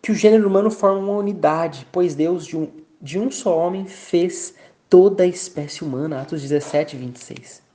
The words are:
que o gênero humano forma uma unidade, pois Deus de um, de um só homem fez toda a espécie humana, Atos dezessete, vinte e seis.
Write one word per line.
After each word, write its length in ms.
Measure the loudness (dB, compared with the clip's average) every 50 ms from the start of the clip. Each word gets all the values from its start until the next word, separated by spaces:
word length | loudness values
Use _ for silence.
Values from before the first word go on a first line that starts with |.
que 100 | -2 -2
o 40 | -2
gênero 300 | 4 6 6 6 6 4
humano 240 | 4 2 2 2 2
forma 300 | 0 2 2 2 2 2
uma 180 | -2 -4 -4
unidade, 680 | -2 -2 -4 -4 0 0 0 2 0 -4 -6 -6 -10 -18 _
pois 260 | -2 0 0 0 0
Deus 300 | 0 0 0 0 -4 -6
de 120 | -8 -8
um, 100 | -8 -8 -8 -10 -20 -20 _ _ _
de 160 | -18 -8 -6
um 140 | -4 -4 -4
só 260 | -6 -4 -2 -2 0
homem 280 | 0 0 -2 -4 -6 -10
fez 680 | -12 -14 -20 -10 -2 0 0 0 0 -4 -8 -12 -14 -16 _ -20 _ _ _ _ _
toda 340 | 8 8 8 8 4 4 2
a 20 |
espécie 600 | 0 0 -4 -12 -12 -10 -10 -10 -10 -10 -10 -8
humana, 340 | -8 -6 -6 -6 -6 -6 -8
Atos 220 | -8 -8 -8 -8
dezessete, 560 | -4 0 -2 -2 -2 0 -2 -2 -2 -2 -8
vinte 180 | -12 -12 -12 -12
e 40 | -14
seis. 420 | -18 -18 -18 -18 -18 -20 -20 -20 _ _ _